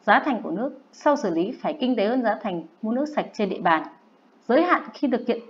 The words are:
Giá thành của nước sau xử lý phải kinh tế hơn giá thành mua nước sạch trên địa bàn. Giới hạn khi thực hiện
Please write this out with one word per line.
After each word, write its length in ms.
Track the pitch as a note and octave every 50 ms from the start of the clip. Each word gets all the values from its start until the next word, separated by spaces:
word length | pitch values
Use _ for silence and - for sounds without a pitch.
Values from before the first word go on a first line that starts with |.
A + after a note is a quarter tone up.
Giá 180 | _ - G3+ A#3+ -
thành 160 | D#4 B3+ G#3
của 100 | - -
nước 280 | D#3+ F#3+ A#3+ D4 D#4+ - - _
sau 240 | _ - - D#4 D4
xử 140 | - - G3
lý 220 | E3 D#3+ F3 G#3 C4 -
phải 160 | - E3+ D3+ -
kinh 160 | B3+ B3 B3+
tế 120 | A3 G3 G#3
hơn 140 | B3 C4
giá 160 | A#3+ A3 - - -
thành 200 | A3 F3+ E3+ D#3+ - _ _
mua 100 | - G#3+
nước 140 | A#3 B3+ D4 D4 -
sạch 100 | - F3+ - -
trên 160 | - G#3+ F#3+
địa 100 | - -
bàn. 220 | E3+ F3 E3 D#3 D#3 - - _ _ _ _ _ _ _ _ _ _ -
Giới 160 | A3+ D4 E4
hạn 180 | F4+ E4 - - - -
khi 140 | - - C#4
thực 200 | B3 A#3 A#3+ -
hiện 120 | A#3 - - -